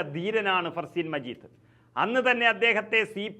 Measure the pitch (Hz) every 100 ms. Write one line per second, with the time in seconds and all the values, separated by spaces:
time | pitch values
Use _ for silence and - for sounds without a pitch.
0 | 156 151 190 220 202 185 170 170 151 175
1 | 160 147 123 113 - _ _ _ _ 123
2 | 185 254 254 240 233 220 233 214 214 220
3 | 214 202 214